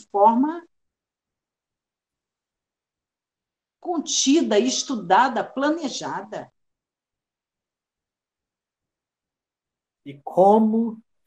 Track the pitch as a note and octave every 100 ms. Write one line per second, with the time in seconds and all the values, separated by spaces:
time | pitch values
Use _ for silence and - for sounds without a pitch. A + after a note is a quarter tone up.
0 | - G3+ G#3+ A#3 D4+ E4+ - _ _ _
1 | _ _ _ _ _ _ _ _ _ _
2 | _ _ _ _ _ _ _ _ _ _
3 | _ _ _ _ _ _ _ _ D#4+ E4
4 | - - C4+ D#4 A#3 G#3 B3+ - - A#3
5 | F3 G3 C4 A3 - C4 D4 E4 C#4 -
6 | C#3+ E3+ G#3+ E3+ - _ _ _ _ _
7 | _ _ _ _ _ _ _ _ _ _
8 | _ _ _ _ _ _ _ _ _ _
9 | _ _ _ _ _ _ _ _ _ _
10 | C#3 C#3 - F3 G3 A3 A3 A3+ A#3 A3+
11 | - _